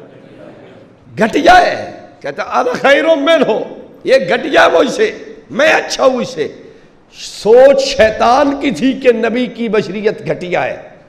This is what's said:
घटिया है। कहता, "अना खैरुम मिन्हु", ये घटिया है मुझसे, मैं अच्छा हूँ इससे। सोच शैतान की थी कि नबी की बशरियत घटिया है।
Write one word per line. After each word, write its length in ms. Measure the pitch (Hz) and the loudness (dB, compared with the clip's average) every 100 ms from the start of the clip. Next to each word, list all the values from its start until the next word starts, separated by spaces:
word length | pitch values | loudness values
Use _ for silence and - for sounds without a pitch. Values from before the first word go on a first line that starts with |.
| - - - - - - - - - _ _ | -20 -20 -20 -20 -20 -20 -20 -20 -20 _ _
घटिया 400 | 113 220 302 339 | -4 -2 2 6
है। 540 | 359 330 120 107 - - - | 6 4 -2 -8 -16 -20 -14
कहता, 200 | 139 147 | -12 -10
"अना 320 | 208 240 247 | -4 -2 -2
खैरुम 440 | - 269 294 320 320 | 0 2 2 2 0
मिन्हु", 360 | 285 330 202 214 - - - - - | 2 2 2 -2 -6 -12 -20 -10 0
ये 200 | 262 - | 0 0
घटिया 360 | 247 269 330 | -4 0 2
है 100 | - | 2
मुझसे, 500 | 330 277 - 220 - - - - | 2 0 0 -4 -4 -16 -20 -10
मैं 200 | 214 311 | -2 0
अच्छा 320 | 415 - - | 0 -2 -2
हूँ 180 | 269 254 | 0 0
इससे। 400 | 208 160 131 - - - - _ _ | -4 -6 -8 -10 -20 -20 -20 _ _
सोच 680 | - - - 196 240 269 269 | -20 -18 -6 2 6 6 4
शैतान 800 | - - 220 - 226 269 285 277 | 0 0 0 2 0 2 0 -2
की 120 | 285 | -4
थी 280 | 214 262 262 | -2 -2 0
कि 120 | 254 | 0
नबी 340 | 226 226 240 247 | 2 0 -2 -4
की 220 | - 233 | -6 -4
बशरियत 540 | 214 160 208 208 - | -2 -2 -4 -4 -4
घटिया 380 | 143 147 175 170 | -6 -8 -4 -4
है। 380 | 127 - - - | -4 -8 -14 -20